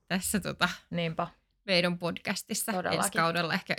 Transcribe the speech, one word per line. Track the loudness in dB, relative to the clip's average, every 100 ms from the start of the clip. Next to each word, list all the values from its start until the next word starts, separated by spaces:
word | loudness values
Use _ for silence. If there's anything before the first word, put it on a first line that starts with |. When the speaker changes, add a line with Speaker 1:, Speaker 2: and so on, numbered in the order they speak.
| -4
Speaker 1:
tässä | -2 0 -2
tota | -2 0 0 -2 -6
Speaker 2:
Niinpä. | -2 -2 -2 -6 -8 _ _ 0
Speaker 1:
meidän | 2 4 2
podcastissa | -2 -4 -4 -4 -4 -4 -2
Speaker 2:
Todellakin. | -2 0 2
Speaker 1:
ensi | 0
kaudella. | 2 2 2 0
Ehkä | 0 -2